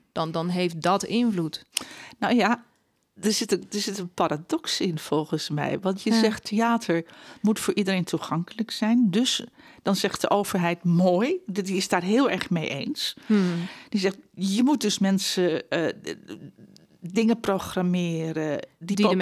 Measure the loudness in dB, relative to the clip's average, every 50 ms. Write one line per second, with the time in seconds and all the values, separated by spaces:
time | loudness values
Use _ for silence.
0 | _ _ -6 -6 -4 -4 -2 -4 -2 -2 0 0 0 -2 -2 -2 0 2 2 0
1 | 0 0 0 2 2 2 2 0 -2 -2 -4 -8 -14 _ _ -10 -10 -10 -12 -18
2 | -18 -20 -8 -4 0 2 4 4 4 4 2 0 -4 _ _ _ _ _ _ _
3 | _ _ _ -4 -2 0 0 0 0 0 -2 -2 -2 -4 -6 -4 -4 -4 -4 -6
4 | -8 -6 -2 -2 0 0 0 -4 -4 -4 -4 -4 -4 -4 -4 -2 -2 -2 -2 -4
5 | -4 -2 -2 -2 0 -2 -4 -6 -4 -4 -4 -2 -2 -2 -2 -2 -2 -2 -4 -2
6 | 0 0 2 4 4 2 0 -2 -6 -4 -2 0 2 2 0 0 0 0 -2 -2
7 | -2 -6 -12 -20 -20 -20 -8 -2 0 0 0 2 0 -2 0 0 0 0 0 0
8 | 0 -2 -4 -4 -4 -4 -4 -4 -4 -4 -6 -8 -8 -6 -4 -2 0 2 4 4
9 | 4 4 4 2 2 2 0 -2 -4 -8 -14 -20 -20 -20 -20 -6 -2 0 0 2
10 | 0 0 0 -2 0 2 2 2 2 0 0 0 2 0 0 0 0 2 4 4
11 | 6 6 4 4 2 2 0 -2 -4 -6 -4 -4 -2 -2 -2 -2 0 0 0 0
12 | 2 2 4 4 4 4 2 -2 -2 -2 -2 -2 0 -2 -4 -6 -6 -6 -6 -4
13 | -6 -6 -8 -8 -2 2 2 4 4 2 0 -2 -4 -8 -10 -14 -10 -6 -4 -2
14 | 0 -2 -2 -4 -8 _ _ -4 -2 0 2 4 4 4 4 2 2 0 0 2
15 | 2 2 2 2 0 0 0 0 2 2 2 0 -2 -2 -2 -2 0 -2 -2 -4
16 | -8 -10 -10 -10 -12 -14 -16 -16 -16 -18 -20 -20 -20 -20 -20 -20 -20 _ _ _
17 | -14 -4 0 2 4 4 2 2 2 0 0 0 -2 -4 -2 0 0 2 2 2
18 | 0 0 -2 -2 -4 -4 -4 -4 -2 -2 -4 -4 -6 -10 _ _ -8 -4 0 4
19 | 4 4 4 4